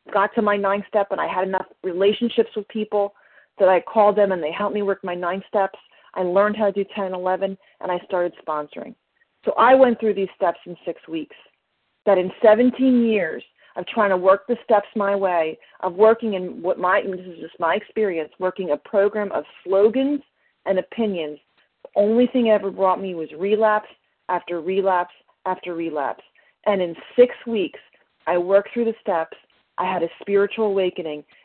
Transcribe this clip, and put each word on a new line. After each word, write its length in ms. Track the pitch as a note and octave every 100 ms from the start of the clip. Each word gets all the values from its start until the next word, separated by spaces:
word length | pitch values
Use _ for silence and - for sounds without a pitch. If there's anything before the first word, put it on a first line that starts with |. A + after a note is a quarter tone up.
| -
got 220 | G3+ G3+
to 80 | A#3
my 140 | G#3 G3+
ninth 280 | G3 G3+ G3
step, 200 | G#3+ G3+
and 100 | F#3
I 60 | D#3
had 200 | F3 F#3+
enough 180 | F#3+ - _
relationships 680 | F#3 F3 G3+ G#3 A#3 A#3 A3 G#3+
with 120 | G3+
people 460 | A3 G#3+ G#3 G3+ - _ _ _ -
that 100 | F#3
I 120 | F#3
called 360 | - A3+ G#3 G3+
them, 160 | G3+
and 100 | F3+
they 100 | D#3
helped 220 | E3+ G#3
me 80 | G#3
work 220 | G3 F#3+
my 100 | F#3+
nine 280 | F3 F3 F#3+ -
steps. 300 | G#3 F#3+ - _ _ _
I 80 | -
learned 340 | F3+ F#3 G#3 G#3
how 100 | G#3
to 60 |
do 120 | G3 G3
ten, 200 | G#3+ F#3+
eleven, 420 | F#3 F#3 F#3 G3 F#3+ _ _
and 100 | F3
I 80 | F3+
started 340 | - F#3 F3 - -
sponsoring. 480 | D3+ D3 - - - _ _ _ _
So 80 | - -
I 160 | A#3
went 260 | C4+ B3+ A#3
through 140 | A3
these 160 | G3 F#3+
steps 260 | - F#3 -
in 100 | - E3+ -
six 200 | D#3+ -
weeks, 300 | D#3+ - - _ _ _ _ _ _ -
that 100 | F#3
in 160 | F#3 -
seventeen 640 | G#3+ A3 B3+ B3 C4 B3
years 400 | A#3 G#3+ D#3+ D#3 - _ _ -
of 100 | F3
trying 220 | A#3 G3+
to 80 | F#3
work 300 | F#3 G3 -
the 100 | A#3+
steps 240 | - G#3 G3+ A3
my 180 | G3
way, 440 | G3+ F#3+ F3 D#3+ D#3 _ -
of 120 | F#3
working 400 | F3 A3 A3+ A3+
in 300 | F#3+ F3+ E3
what 160 | E3 F#3+
my, 220 | F3+ G3+
and 120 | G3
this 140 | F#3 F#3
is 120 | E3
just 220 | D#3+ -
my 140 | E3
experience, 580 | G3 - - G#3 E3 D3+ -
working 320 | F#3 F3+ F3+
a 60 | D3
program 520 | - G#3 G3+ G#3+ G3+
of 120 | - - -
slogans 600 | F3+ F#3+ G#3+ B3+ C4+ C#4+ - _ _ _
and 140 | - F#3+
opinions, 600 | F#3 - A3 F3+ D3+ D3 _ _ _ _
the 180 | - -
only 260 | G#3 A3+ B3
thing 200 | B3+ A3+
ever 220 | G#3 G3
brought 320 | D#3 F#3+ F#3
me 120 | F#3+
was 140 | F3 D3+ D3+
relapse 520 | G3 G#3 A3 G#3+ - _ _ _ -
after 320 | G3 - F3
relapse 500 | D#3+ F#3+ F#3+ F3+ F3+ _ _ _
after 300 | F#3 F#3 F3+
relapse. 500 | E3+ E3 D3+ C3+ - _ _ _ _
And 160 | G#3+ G3+
in 160 | F3 - -
six 200 | - B3 - -
weeks, 340 | A3+ F3 - - _ _ _ -
I 120 | F3
worked 340 | F3 G3 G3+
through 140 | A#3+ A3+
the 80 | A3
steps, 340 | - E3+ D#3+ - _ _ _ -
I 80 |
had 180 | F#3 F#3
a 60 | E3 -
spiritual 460 | - G3+ G3+ A3 G#3+
awakening, 540 | G3 F#3 F3+ D#3+ D3+ - _